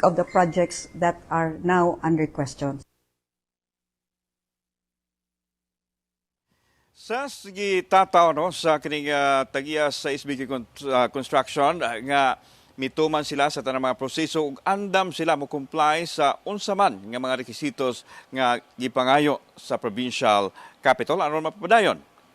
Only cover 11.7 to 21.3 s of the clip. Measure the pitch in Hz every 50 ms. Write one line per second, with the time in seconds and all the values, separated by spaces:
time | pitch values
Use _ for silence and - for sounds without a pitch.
11.7 | 175 170 131 117 117 110 127 139 143 139 135 127 - - _ _ _ _ _ _
12.7 | _ 135 131 123 - 156 156 156 156 151 143 - 151 139 143 151 - 151 110 131
13.7 | 131 131 131 127 123 - 135 127 - 160 160 - - 160 151 139 135 - - 185
14.7 | 196 202 208 190 185 190 190 180 143 - 160 165 156 143 143 - 156 143 135 -
15.7 | 156 160 151 151 151 165 170 151 - 156 143 135 - - - 180 208 196 - 214
16.7 | 196 190 202 165 104 95 101 107 120 127 131 127 131 127 123 120 113 - 151 139
17.7 | - - 135 123 117 - - - - - - _ 131 131 127 120 120 113 - _
18.7 | _ - 127 120 - 131 127 131 139 151 147 147 127 - _ _ _ - - -
19.7 | 127 - - 113 98 123 127 123 - - 131 110 104 101 98 92 _ - - -
20.7 | _ _ - 135 127 - 117 - 170 190 160 147